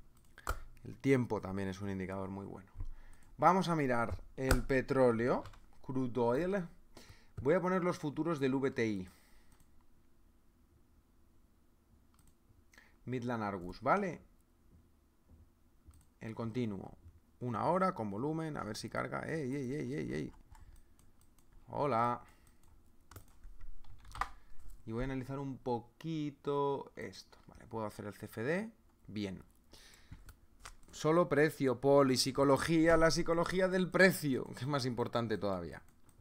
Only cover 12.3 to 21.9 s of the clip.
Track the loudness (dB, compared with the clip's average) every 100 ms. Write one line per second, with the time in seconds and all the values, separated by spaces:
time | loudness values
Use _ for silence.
12.3 | _ _ _ _ -20 -20 _ -6 -4 -2
13.3 | -2 -2 -4 -6 -4 0 2 0 -6 -14
14.3 | _ _ _ _ -20 _ _ _ _ _
15.3 | -20 -20 _ _ _ -20 -20 -20 _ -10
16.3 | -6 -4 -2 -2 -4 -8 -14 -20 -20 _
17.3 | -8 -4 0 2 4 2 0 -4 -2 -2
18.3 | -2 -4 -6 -6 -6 -6 -4 -2 -4 -4
19.3 | -4 -4 -4 -4 -4 -4 -4 -4 -4 -6
20.3 | -10 -20 -20 -20 -20 -20 -20 -20 -20 -20
21.3 | -20 -20 -20 -10 -4 0